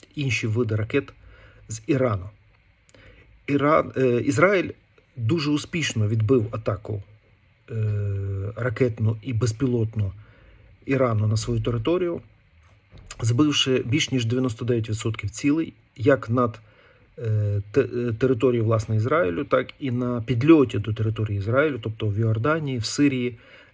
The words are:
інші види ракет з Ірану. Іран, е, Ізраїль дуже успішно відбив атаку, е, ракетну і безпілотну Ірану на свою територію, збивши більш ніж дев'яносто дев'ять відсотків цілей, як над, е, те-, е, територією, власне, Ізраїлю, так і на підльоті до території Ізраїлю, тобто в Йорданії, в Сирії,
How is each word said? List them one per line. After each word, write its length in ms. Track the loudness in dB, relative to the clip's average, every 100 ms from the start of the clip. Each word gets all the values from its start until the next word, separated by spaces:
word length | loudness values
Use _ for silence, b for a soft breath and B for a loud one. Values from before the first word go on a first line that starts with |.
| -14 -6
інші 320 | -4 -2 -2
види 280 | 0 0 -2
ракет 380 | -2 -2 -2 -10 b b b b b
з 140 | -8 -2
Ірану. 420 | 2 2 0 -6 -18 _ _ _ _ _ -20 b b b -14 -2
Іран, 440 | 0 4 2 2 0
е, 240 | 2 2
Ізраїль 480 | 2 4 4 4 -2 -8 _ _ _ -4
дуже 360 | 0 0 2
успішно 560 | -2 -2 -4 -4 0 0
відбив 400 | 2 2 2 2
атаку, 520 | -4 -4 -6 -6 -10 -10 -20 _ _ _ _ -10
е, 40 | -4 -2 -2 -4 -4 -4 -6 -8 -6
ракетну 600 | -4 0 0 0 -2 -2
і 120 | -4
безпілотну 800 | -2 0 0 0 0 -2 -2 -4 -6 b b b b b b -2
Ірану 420 | 0 2 2 0
на 100 | 0
свою 240 | -2 -4
територію, 600 | -2 -2 0 0 -2 -6 -12 _ _ _ -20 _ _ -20 -18 -6
збивши 600 | 0 2 4 2 2 0 2
більш 260 | 0 0
ніж 140 | -2 0
дев'яносто 400 | 0 -2 -2 -2
дев'ять 240 | 0 -2
відсотків 400 | -4 -4 -6 -8
цілей, 440 | -4 0 0 -2 -8 _ 0
як 340 | 4 4 2
над, 300 | 0 0 -2 b b b b b -8
е, 440 | -2 0 0 -2 -2
те-, 100 | 0
е, 320 | 0 0 -4
територією, 520 | 0 2 4 2 2 2
власне, 300 | 0 0 0
Ізраїлю, 480 | 2 2 0 -2
так 300 | 0 0 0 -6
і 120 | -4
на 300 | -2 -2 -2
підльоті 580 | -2 2 6 8 6 0
до 140 | -2
території 460 | -2 -2 -2 -4 -4
Ізраїлю, 400 | 0 2 2 0
тобто 240 | -6 -4 -2
в 120 | 0
Йорданії, 580 | 0 0 0 0 -2 -4
в 80 | -4
Сирії, 520 | 2 2 2 -4 -6 B B B